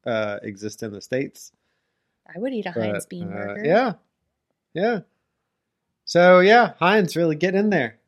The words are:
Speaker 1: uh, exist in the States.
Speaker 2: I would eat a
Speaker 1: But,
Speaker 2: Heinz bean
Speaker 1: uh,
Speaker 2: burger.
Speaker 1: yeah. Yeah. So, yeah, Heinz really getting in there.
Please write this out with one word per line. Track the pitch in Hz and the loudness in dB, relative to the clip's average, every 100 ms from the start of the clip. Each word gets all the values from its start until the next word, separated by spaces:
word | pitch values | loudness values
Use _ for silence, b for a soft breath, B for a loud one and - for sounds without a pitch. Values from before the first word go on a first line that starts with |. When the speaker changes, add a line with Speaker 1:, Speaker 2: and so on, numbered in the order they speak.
| - | -4
Speaker 1:
uh, | 113 107 101 | -4 -4 -8
exist | 107 98 104 - | -12 -12 -14 -12
in | 113 | -12
the | 101 | -12
States. | - 127 139 - - _ _ _ _ _ _ _ _ | -8 -6 -6 -12 -20 _ _ _ _ _ _ _ _
Speaker 2:
I | 170 | -10
would | 247 | -8
eat | 247 190 | -8 -8
a | |
Speaker 1:
But, | 160 | -6
Speaker 2:
Heinz | 110 101 - | -6 -6 -10
bean | 180 175 | -14 -12
Speaker 1:
uh, | 101 | -12
Speaker 2:
burger. | 101 104 143 | -12 -8 0
Speaker 1:
yeah. | 196 254 180 _ _ _ _ _ _ _ | 0 0 -6 _ _ _ _ _ _ _
Yeah. | 156 214 226 - _ _ _ _ _ _ _ _ _ - | -4 -4 -4 -8 _ _ _ _ _ _ _ _ _ -2
So, | 170 180 180 | 4 6 8
yeah, | 185 233 214 - | 8 6 4 0
Heinz | 175 214 180 160 | 2 2 0 0
really | 170 151 | -2 0
getting | 175 190 | 0 0
in | 214 | 0
there. | 185 117 - | 0 -2 -8